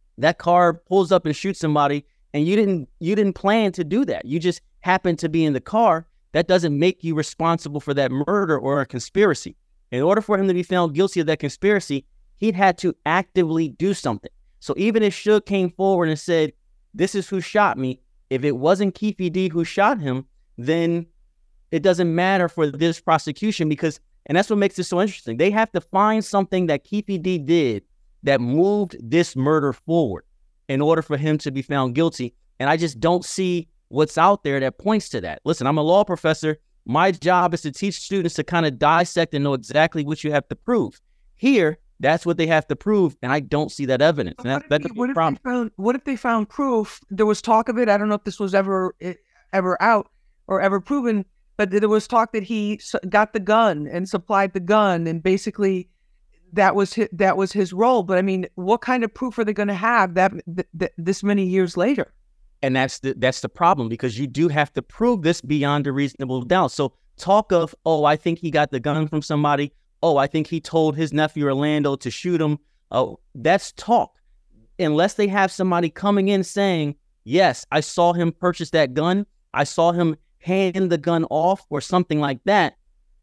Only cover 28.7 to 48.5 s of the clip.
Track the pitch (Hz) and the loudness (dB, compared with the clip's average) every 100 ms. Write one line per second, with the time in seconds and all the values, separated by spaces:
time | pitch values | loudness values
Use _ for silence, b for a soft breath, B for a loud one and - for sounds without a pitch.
28.7 | 208 190 - 117 160 170 135 135 156 143 | 2 -2 -8 -2 0 0 0 0 2 0
29.7 | - - 165 131 90 - _ _ _ - | -4 -2 0 0 -4 -14 _ _ _ -6
30.7 | 135 151 165 156 147 156 151 147 135 131 | 0 2 0 0 -2 0 -2 -2 -8 -4
31.7 | 139 131 127 165 - 120 - _ - 135 | -2 0 0 0 -2 -8 -12 _ -4 -2
32.7 | 160 165 120 165 180 - - 185 175 165 | 0 -2 -2 0 0 -2 -4 -2 -2 -6
33.7 | _ _ 131 156 160 180 202 147 139 131 | _ _ -2 0 2 2 2 -2 -2 -2
34.7 | - 202 214 - 113 87 - 143 160 131 | -2 0 0 -2 -8 -8 -6 -4 -2 0
35.7 | 156 156 190 202 170 156 156 156 151 _ | 0 2 2 2 0 -2 0 -2 -4 _
36.7 | _ - 139 190 165 165 180 175 165 151 | _ -4 2 2 2 2 2 2 -2 -6
37.7 | - 196 - - 196 170 - - 170 156 | -6 -6 -6 -6 -4 -2 -4 -2 0 0
38.7 | 127 151 170 175 175 165 143 143 135 107 | 0 2 2 2 -2 -2 -2 -2 -2 -2
39.7 | 143 165 160 143 156 151 147 - - - | 0 2 0 -6 -4 -2 -2 -4 -8 -2
40.7 | 240 117 - _ _ _ _ 262 254 156 | -2 -2 -8 _ _ _ _ 2 4 2
41.7 | 160 _ - 131 165 170 170 160 156 - | -2 _ -2 0 2 0 0 2 2 0
42.7 | 143 202 214 165 - 127 147 131 143 147 | -4 0 2 2 -2 -2 -2 0 -2 -2
43.7 | - 135 127 151 147 90 - 120 139 - | -4 -2 2 4 2 -4 -6 -4 -4 0
44.7 | 147 - 220 247 208 160 - 247 247 226 | -2 -2 -4 -2 0 0 -2 -4 -4 -4
45.7 | - 208 262 - 247 240 226 208 - 277 | -4 -2 -2 -4 -4 -2 -2 -2 -4 -2
46.7 | 226 208 - - 196 214 208 - 220 233 | -2 -4 -10 -8 0 2 2 2 2 2
47.7 | 226 233 202 214 208 208 - 196 | 0 2 2 0 -2 -4 -6 0